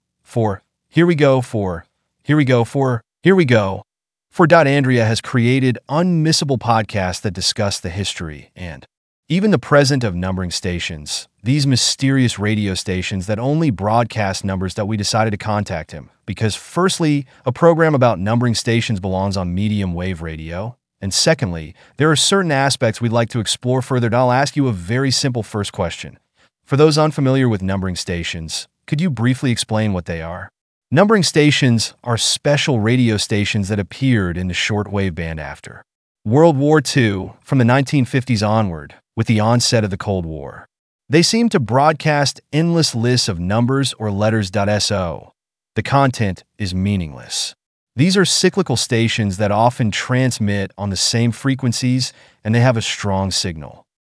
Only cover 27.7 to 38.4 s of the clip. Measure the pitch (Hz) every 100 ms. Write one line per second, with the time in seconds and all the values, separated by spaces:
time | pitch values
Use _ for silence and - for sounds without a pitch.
27.7 | 95 92 87 - 87 85 87 80 - -
28.7 | _ - 147 180 117 120 127 135 113 -
29.7 | 110 107 92 85 85 82 90 101 _ _
30.7 | _ - 143 208 220 156 160 147 - 135
31.7 | 117 - - 120 117 - - 147 147 -
32.7 | 123 107 127 117 104 - 104 101 113 95
33.7 | 104 90 - 135 117 92 85 92 87 -
34.7 | 104 101 101 95 80 82 80 69 76 -
35.7 | - - _ _ _ 104 127 170 135 147
36.7 | 156 123 143 113 98 95 - - 139 117
37.7 | 131 139 147 123 135 120 113